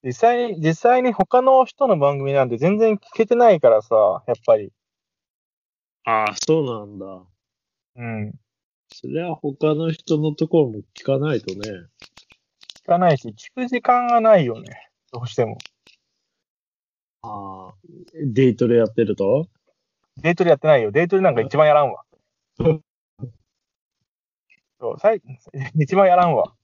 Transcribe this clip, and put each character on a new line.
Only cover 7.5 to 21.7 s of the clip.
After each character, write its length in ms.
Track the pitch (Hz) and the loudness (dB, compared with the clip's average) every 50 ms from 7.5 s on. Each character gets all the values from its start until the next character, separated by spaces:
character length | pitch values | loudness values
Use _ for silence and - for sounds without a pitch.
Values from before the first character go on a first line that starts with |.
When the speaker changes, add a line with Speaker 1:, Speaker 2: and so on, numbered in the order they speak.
| _ _ _ _ _ _ _ _ _ | _ _ _ _ _ _ _ _ _
Speaker 1:
う 80 | 120 117 | -16 -12
ん。 300 | 117 113 110 107 107 - - _ _ _ _ _ _ _ _ _ _ - | -10 -10 -8 -10 -10 -12 -18 _ _ _ _ _ _ _ _ _ _ -20
Speaker 2:
そ 140 | - - | -18 -14
れ 160 | 127 139 156 170 | -10 -8 -8 -8
は 120 | 175 156 | -8 -10
他 380 | - - 147 135 _ - 156 151 | -8 -8 -10 -6 _ -2 -2 0
の 180 | 151 165 165 | 0 -2 -4
人 260 | 160 - _ - 165 | -6 -8 _ -4 -2
の 160 | 151 151 156 147 | -2 -2 -4 -2
と 120 | - 160 | -4 -4
こ 140 | 160 - 165 | 0 2 2
ろ 80 | 147 123 | 2 0
も 100 | 110 104 - _ _ | -4 -12 -16 _ _
聞 80 | - - | -10 -4
か 140 | - 135 | -4 -2
な 160 | 135 143 156 143 | -2 -2 -4 -4
い 80 | 113 | -4
と 140 | - 92 95 | -6 -8 -12
ね。 320 | 95 104 107 101 92 85 _ _ _ - _ _ - _ _ _ _ _ _ _ _ - - - _ _ | -12 -12 -12 -12 -14 -18 _ _ _ -20 _ _ -20 _ _ _ _ _ _ _ _ -20 -20 -20 _ _
Speaker 1:
聞 20 | |
か 140 | - 170 175 | -2 0 2
な 120 | 180 170 | 2 2
い 60 | 151 | 2
し、 100 | 131 - 117 | 0 -4 -14
聞 220 | 104 - - - _ | -16 -16 -20 -16 _
く 140 | 254 254 | -8 -8
時 140 | 247 254 240 | -6 -6 -2
間 260 | _ - 247 247 247 | _ 2 0 2 2
が 140 | 240 240 233 | 0 0 2
な 160 | 220 220 214 | 4 6 4
い 80 | 185 147 | 4 4
よ 160 | 120 113 - | 0 -6 -8
ね。 300 | - - - - _ _ _ _ _ _ | -14 -20 -20 -20 _ _ _ _ _ _
ど 100 | - 117 | -14 -12
う 60 | 123 | -12
し 80 | 120 - | -8 -4
て 100 | - 120 | -4 -4
も。 120 | 107 110 - - - _ _ _ - _ _ _ _ _ _ _ _ _ _ _ _ _ _ _ _ _ _ _ _ _ _ _ _ _ _ - | -4 -4 -14 -18 -20 _ _ _ -20 _ _ _ _ _ _ _ _ _ _ _ _ _ _ _ _ _ _ _ _ _ _ _ _ _ _ -18
Speaker 2:
あ 460 | 113 107 101 98 98 95 92 92 95 | -16 -14 -14 -14 -14 -16 -16 -20 -20
あ、 40 | _ _ _ - - - - _ _ | _ _ _ -20 -20 -20 -20 _ _
デ 360 | 160 151 135 107 135 131 127 | -8 -8 -4 0 2 2 2
イ 60 | 107 | 2
ト 120 | - 131 | 0 0
レ 100 | 113 120 | 2 2
や 80 | 117 113 | 2 2
っ 80 | 107 113 | 0 0
て 100 | 120 113 | -2 -2
る 120 | 104 101 | -2 -2
と？ 340 | - 98 98 117 147 165 - _ _ _ _ _ _ _ _ _ _ _ _ _ | -2 -2 0 0 -2 -4 -8 _ _ _ _ _ _ _ _ _ _ _ _ _
Speaker 1:
デ 120 | - - 160 | -6 -4 -4
イ 60 | 170 | -2
ト 80 | - 190 | 0 2
レ 80 | 175 | 2
や 60 | 151 | 2
っ 20 | 135 | 2
て 80 | - | 4
な 100 | 156 151 | 2 2
い 60 | 131 113 | 2 2
よ。 80 | 104 | 0
デ 100 | 101 147 175 | 0 0 0
イ 40 | |
ト 80 | 175 196 | 0 0
レ 60 | 190 | 2
な 100 | 190 175 | 2 2
ん 40 | 127 | 0
か 60 | 117 | 0
一 160 | 110 - - | -4 -2 2
番 80 | 143 156 | 2 4
や 60 | 151 | 4